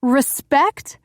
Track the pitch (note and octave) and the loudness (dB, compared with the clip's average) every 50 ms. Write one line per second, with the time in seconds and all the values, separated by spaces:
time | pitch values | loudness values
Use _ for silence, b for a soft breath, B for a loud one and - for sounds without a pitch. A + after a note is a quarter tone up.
0 | - B3 B3 C4+ B3+ - - - - _ - C#4 D4+ F#4+ - - - - - - | 0 2 2 2 2 0 -2 -10 -6 _ 2 2 2 2 0 -4 -12 -20 -20 -20